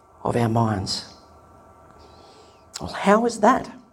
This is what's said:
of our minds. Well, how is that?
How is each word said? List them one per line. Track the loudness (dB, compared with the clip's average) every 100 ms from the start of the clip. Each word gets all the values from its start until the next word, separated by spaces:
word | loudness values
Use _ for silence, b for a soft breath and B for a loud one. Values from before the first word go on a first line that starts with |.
| _ -8
of | -2 0
our | 2
minds. | 2 2 0 -4 -8 -10 -20 -20 -20 -20 -20 -20 -20 -20 b b b b b b b b -14
Well, | -12
how | -2 2 2 2
is | 2
that? | 2 2 -2 -14 -20